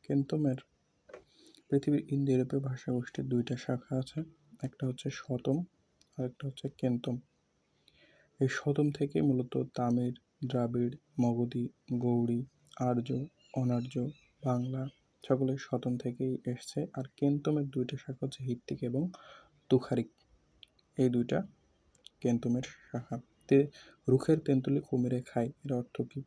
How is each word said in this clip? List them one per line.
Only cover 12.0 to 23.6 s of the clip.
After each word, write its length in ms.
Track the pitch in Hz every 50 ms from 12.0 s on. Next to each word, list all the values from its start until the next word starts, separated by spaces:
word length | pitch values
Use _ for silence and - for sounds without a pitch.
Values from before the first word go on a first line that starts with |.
| 120 120 120 120 120 120 120 120 135 - _ _ _ - - -
আর্য, 460 | 127 123 123 120 123 127 131 127 139 156 _ _ _ _ -
অনার্য, 560 | 135 127 123 123 120 123 131 - 131 123 147 - - _ _ _ _ -
বাংলা 440 | 131 123 123 123 131 131 131 131 139 - _ _ _ _ _ -
সকলে 280 | - 135 131 135 131 135 139
শতম 380 | - - - 120 - 123 123
থেকেই 400 | 123 - 123 120 - 131 131 127 - -
এসছে। 420 | 123 120 - - - - 147 147 - -
আর 100 | 135 131 - _
কেন্তমের 520 | - 143 143 143 143 143 156 151 147 143 135
দুইটা 280 | 131 131 127 123 143
শাখা 280 | 135 - - 131 - -
হচ্ছে 180 | 139 - - 131
হিত্তিক 400 | 123 120 120 _ - 135 139 -
এবং 260 | 120 120 135 165 180 - - - - - - - _ _ _ _ _
তুখারিক, 400 | 131 127 - - 131 120 117 - _ _ _ _ _ _ _ _ _ _ - - _ _ _ _ _
এই 120 | - 131 127
দুইটা 380 | 123 120 120 123 135 175 190 - - _ _ _ _ _ _ _ _ - _ - _ _
কেন্তমের 400 | - 120 120 117 - 120 120 127 131 - - - - -
শাখা। 280 | - 120 117 - 117 123 - _ _ _ _
তে-, 200 | - 135 139